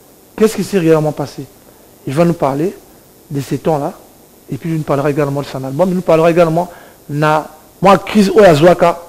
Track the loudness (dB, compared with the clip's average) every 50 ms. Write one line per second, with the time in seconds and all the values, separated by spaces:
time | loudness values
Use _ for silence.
0 | _ _ _ _ _ _ -4 0 0 0 0 -2 -6 -4 -2 0 2 2 2 2
1 | 0 -2 -4 -6 -8 -10 -12 -14 -16 -18 _ _ _ _ _ _ _ _ _ _
2 | -12 -6 -2 0 0 0 0 -2 -2 -2 -2 -2 -4 -6 -6 -10 -18 -20 -20 -20
3 | _ _ _ _ _ -10 -8 -8 -8 -6 -6 -4 -2 -2 -2 -2 -4 -6 -10 -12
4 | -20 -20 _ _ _ _ _ _ _ -14 -12 -10 -8 -6 -6 -4 -4 -2 -2 -2
5 | -2 -2 -2 -2 -2 -4 -4 -6 -8 -8 -10 -10 -10 -6 -4 -2 -2 -2 -2 -2
6 | 0 0 2 2 2 2 4 2 2 2 0 -2 -4 -6 -10 -18 -20 -20 -20 _
7 | _ -8 -4 -2 0 0 0 -2 -4 -6 -14 -20 -20 _ _ 0 2 4 4 2
8 | 2 0 2 2 2 4 4 6 6 6 6 6 6 4 4 4 2 0 0 -2
9 | -8